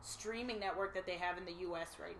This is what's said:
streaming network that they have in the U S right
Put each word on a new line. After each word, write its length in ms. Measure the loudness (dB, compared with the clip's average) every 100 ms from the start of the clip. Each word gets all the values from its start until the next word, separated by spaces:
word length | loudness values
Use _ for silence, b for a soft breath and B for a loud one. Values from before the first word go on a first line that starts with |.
streaming 580 | -8 -4 -2 0 0 2
network 340 | 2 4 2
that 100 | 2
they 120 | 0 2
have 200 | 2 2
in 80 |
the 80 | -2
U 220 | -2 0 0
S 220 | -2 -4
right 180 | -8 2